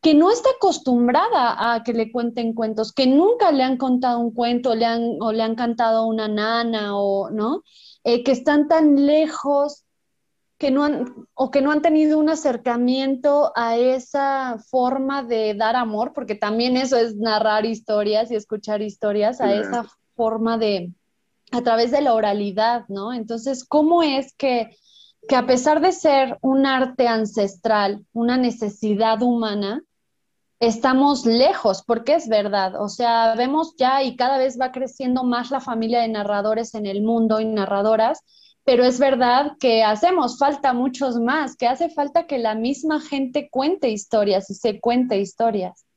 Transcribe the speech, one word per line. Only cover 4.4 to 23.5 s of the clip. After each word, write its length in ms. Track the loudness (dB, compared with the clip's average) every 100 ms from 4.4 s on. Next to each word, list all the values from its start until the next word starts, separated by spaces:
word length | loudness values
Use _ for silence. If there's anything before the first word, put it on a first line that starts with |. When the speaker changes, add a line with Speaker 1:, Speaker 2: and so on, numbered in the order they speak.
| -2 0 0
Speaker 1:
le 100 | 0
han, 340 | 0 0 -4 -4
o 100 | -4
le 140 | -2
han 100 | -2
cantado 440 | -2 -4 0 0 2
a 80 | 0
una 200 | -2 -2
nana, 720 | -2 -2 -2 -2 -4 -4 -2
o, 320 | 0 0 -2
¿no? 320 | -4 -4 -4 _ _ -20 -8
Eh, 220 | -2 0
que 80 | 0
están 340 | 0 2 2 4
tan 400 | 4 4 4 4
lejos, 760 | 2 2 -4 -2 0 -2 -6 _ _ _ _ _ _ _ _
que 140 | -2
no 100 | 0
han, 460 | 0 -2 -6 -10 -20
o 180 | -6 -2
que 100 | 0
no 80 | 2
han 120 | 2
tenido 360 | 2 4 4 2
un 120 | 2
acercamiento 1200 | 0 -2 -2 -2 0 0 0 -2 0 2 2 2
a 220 | 0 -2 2
esa 840 | 2 0 -4 -2 -2 -2 -4 -8 -4
forma 540 | 0 0 0 -2 -4
de 320 | -4 -2 -2
dar 220 | 0 0 0
amor, 360 | -2 -4 -4
porque 220 | -6 -8
también 420 | -4 -2 0 0 0
eso 200 | 0 0
es 180 | 0
narrar 500 | -2 -2 0 2 0
historias 680 | -2 -6 -4 -2 0 0 0
y 20 |
escuchar 480 | -4 -6 -10 -6 -4
historias, 580 | -4 -4 -2 0 0 0
a 40 |
Speaker 2:
Claro. 160 | 0 0
Speaker 1:
esa 240 | -2 -4 -6 _ _ -4
forma 420 | -2 0 -2 0
de, 320 | 0 -2 -6 -14 _ _ _ _ _
a 100 | -4
través 300 | 0 2 2
de 80 | 2
la 140 | 2
oralidad, 720 | 2 0 -2 -4 0 0 0 -6
¿no? 240 | -8 -8
Entonces, 520 | -8 -8 -8 -6